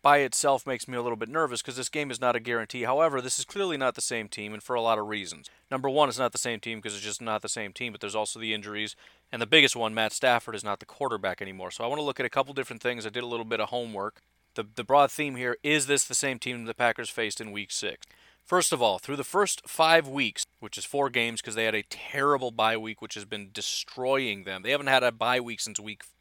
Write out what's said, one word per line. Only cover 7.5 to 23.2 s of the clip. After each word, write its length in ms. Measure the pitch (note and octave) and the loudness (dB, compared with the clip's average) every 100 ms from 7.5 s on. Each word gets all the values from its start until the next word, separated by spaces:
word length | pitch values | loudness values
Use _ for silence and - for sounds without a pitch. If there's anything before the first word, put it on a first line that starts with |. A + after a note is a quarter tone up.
| - G#2 | -6 -8
team, 180 | - B2 | -8 -10
but 100 | G#2 | -8
there's 140 | G#2 | -6
also 240 | G#2+ G#2+ A2+ | -4 -4 -4
the 160 | A2 | -4
injuries. 400 | G#2+ G#2 G#2 G#2 - - _ _ | -4 -4 -6 -6 -8 -20 _ _
And 100 | A#2 | -6
the 40 | A2 | 4
biggest 280 | D#3 C#3 | 6 6
one, 200 | B2 A2 | 4 0
Matt 180 | A2+ A2 | 2 0
Stafford, 420 | - C3 A#2+ - | 4 4 4 0
is 80 | G#2+ | -6
not 160 | G#2 G2 | -4 -4
the 80 | - | -6
quarterback 560 | - C3+ G#2+ F#2+ F2+ | -4 -2 0 -2 -4
anymore. 300 | F#2+ F#2+ F2+ | -8 -8 -10
So 100 | - | -4
I 60 | A#2 | -4
wanna 140 | D3 | -2
look 180 | D3 C3 | -2 -2
at 60 | B2 | 0
a 40 | |
couple 240 | C#3 C#3 | 0 0
different 280 | C#3 B2+ A#2 | -4 -6 -4
things. 220 | B2 A#2+ | -4 -2
I 40 | A2 | -4
did 160 | A#2+ | -6
a 20 | A#2+ | -4
little 180 | A#2 | -4
bit 140 | A2+ A2 | -2 -2
of 120 | G#2+ | 0
homework. 520 | B2 A#2 G#2 G2+ _ _ _ _ | -2 -4 -6 -8 _ _ _ _
The, 80 | - G#2+ A2 | -10 -8 -10
the 80 | |
broad 260 | A2 C#3 C#3+ | 4 6 6
theme 240 | - D3 | 2 -6
here, 220 | B2+ B2 A#2 | -4 -4 -2
is 240 | D3 D3+ C3 | 2 2 4
this 160 | C#3+ | 2
the 100 | - | 2
same 240 | B2 C#3 B2+ | 0 0 -2
team 280 | B2+ B2 A2+ | -6 -6 -8
the 60 | |
Packers 380 | A2+ A#2+ A2 A2+ | 2 2 2 -6
faced 300 | - A2 - | -2 -2 -4
in 100 | A2 | -8
week 220 | G2+ G2 | -8 -6
six? 340 | - G2+ - - - - _ | -4 -4 -8 -18 -20 -20 _
First 280 | - F3+ E3+ | 0 2 4
of 80 | D3 | 4
all, 200 | A#2 F#2 | 4 2
through 160 | - C#3+ | -4 -6
the 80 | |
first 440 | B2+ F#3+ G3 - - | 0 2 2 0 -6
five 380 | - D#3+ E3 C#3+ | 2 6 6 6
weeks, 400 | C#3 A#2 - - _ | -2 -2 -2 -8 _
which 180 | G#2+ - | -12 -10
is 60 | |
four 260 | - C#3+ C#3 | -4 0 2
games 320 | B2 A#2 A2+ | 2 0 -2
'cause 140 | - A2 | -6 -2
they 80 | |
had 100 | A2+ | 0
a 80 | G#2+ | 0
terrible 680 | - - - C#3+ C#3+ C#3 B2 | -4 -12 -6 0 2 2 0
bye 240 | A2+ A2 A2+ | 0 2 2
week, 260 | A2 A2 | -4 -10
which 120 | A2 | -12
has 100 | G#2+ | -12